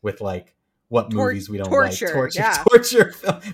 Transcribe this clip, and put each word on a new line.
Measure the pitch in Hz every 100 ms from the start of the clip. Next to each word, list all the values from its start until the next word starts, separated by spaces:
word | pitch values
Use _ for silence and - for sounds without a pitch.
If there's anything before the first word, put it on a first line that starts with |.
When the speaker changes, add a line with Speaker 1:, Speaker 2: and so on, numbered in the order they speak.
Speaker 1:
with, | 104 -
like, | 101 90 - _ _ _ _
what | 117 110
Speaker 2:
Tor-, | 107 101
Speaker 1:
movies | 98 98
we | 101
don't | 95
Speaker 2:
torture, | 277 - 185 185
Speaker 1:
like. |
Torture, | 165 - 190
Speaker 2:
yeah. | 220 156
Speaker 1:
<laughs> | 165
torture | 240 240 240 -
film. | - 190 - 208